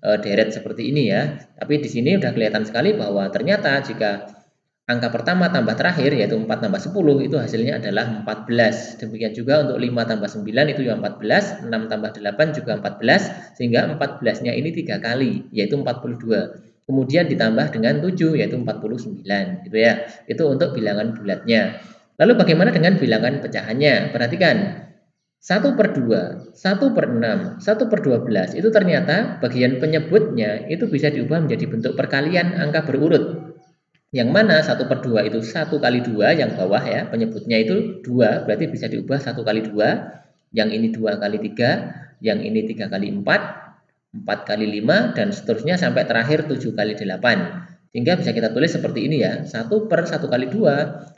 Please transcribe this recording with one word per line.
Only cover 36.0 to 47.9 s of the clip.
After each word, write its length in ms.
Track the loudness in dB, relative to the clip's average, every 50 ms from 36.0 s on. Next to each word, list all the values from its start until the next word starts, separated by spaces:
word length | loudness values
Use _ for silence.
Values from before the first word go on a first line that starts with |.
| 0
dua 320 | 0 0 4 4 4 4
yang 160 | 4 2 0 0
bawah 300 | -2 0 2 2 0 0
ya, 240 | 0 -2 -4 -4
penyebutnya 560 | -2 -2 -2 -2 -2 -4 -6 -2 0 2 2 4
itu 400 | 4 2 0 0 -2 -6 -10 -8
dua, 400 | -2 2 4 4 4 4 0 0
berarti 260 | -2 -2 -2 -2 -4
bisa 220 | -4 -6 -6 -6
diubah 320 | -6 -6 -4 -4 -4 -4 -4
satu 180 | -6 -6 -4
kali 240 | -2 -2 -2 -2 -2
dua, 540 | -2 0 2 2 2 2 -2 -6 -12 -16 -20 -20 _ _ _ _ _
yang 180 | -2 -2 0 0
ini 220 | 0 0 -2 -2
dua 260 | -2 -2 -2 -2 -2
kali 240 | -2 -2 -4 -2 -4
tiga, 540 | -6 -6 -2 0 0 2 2 0 -4 -8 -12 -14 -18 -20 _ _
yang 220 | -2 -2 -2 0 -2
ini 180 | 0 0 0 0 -2
tiga 240 | -6 -6 -6 -6 -4
kali 160 | -4 -4 -4
empat, 320 | -4 -4 0 2 0 0 0 -4 -12 -14 -18 -20 -20 _ _ _ _ _ _ _ -16
empat 320 | -12 -6 -6 -6 -6 -4
kali 240 | -6 -2 -2 -2 -2
lima, 480 | -2 -2 0 2 2 4 2 0 0
dan 160 | 0 -2 -2 -2
seterusnya 480 | -4 -2 -2 -2 0 0 -2 0 0
sampai 240 | 0 0 2 0 0
terakhir 400 | 2 0 0 2 2 2 0 2
tujuh 320 | -2 -4 -2 -2 -4 -2
kali 160 | -2 -2 -2 -2
delapan. 720 | -4 -6 -6 -4 0 2 2 2 2 0 -4 -8 -12 -14 -16 -20 _ _
Sehingga 240 | _